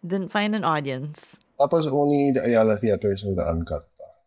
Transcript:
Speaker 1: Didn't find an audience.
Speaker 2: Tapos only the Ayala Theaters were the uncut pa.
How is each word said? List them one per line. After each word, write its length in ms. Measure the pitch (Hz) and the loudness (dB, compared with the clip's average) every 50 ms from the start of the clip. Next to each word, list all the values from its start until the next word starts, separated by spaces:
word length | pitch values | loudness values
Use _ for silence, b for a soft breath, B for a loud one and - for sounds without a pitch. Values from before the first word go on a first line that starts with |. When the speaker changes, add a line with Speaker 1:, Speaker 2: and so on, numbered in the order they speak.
| - | -6
Speaker 1:
Didn't 300 | 175 180 196 190 175 - | -4 -4 -4 -4 -4 -2
find 160 | 208 208 208 214 | -2 -2 0 -2
an 120 | 220 185 165 | -2 -2 -2
audience. 720 | 160 151 147 135 131 127 135 151 151 - - - - - _ _ _ | -2 -2 -2 -4 -6 -6 -8 -10 -10 -12 -14 -14 -18 -20 _ _ _
Speaker 2:
Tapos 320 | _ 139 143 - 170 156 151 | _ 0 2 2 2 2 2
only 440 | 135 147 143 143 147 143 139 143 131 | 0 0 2 2 2 2 4 2 2
the 80 | 123 - | 2 2
Ayala 320 | 117 120 113 110 110 107 | 2 4 4 4 4 2
Theaters 480 | 101 117 113 101 95 - 104 98 95 101 | 2 2 0 0 2 2 -2 -2 -2 -2
were 120 | 101 95 87 | -4 -2 -2
the 80 | 85 85 | -2 -2
uncut 400 | 82 82 85 - 80 73 - _ _ _ | -2 -2 -4 -4 -6 -8 -10 _ _ _
pa. 60 | - - - _ _ | -20 -20 -20 _ _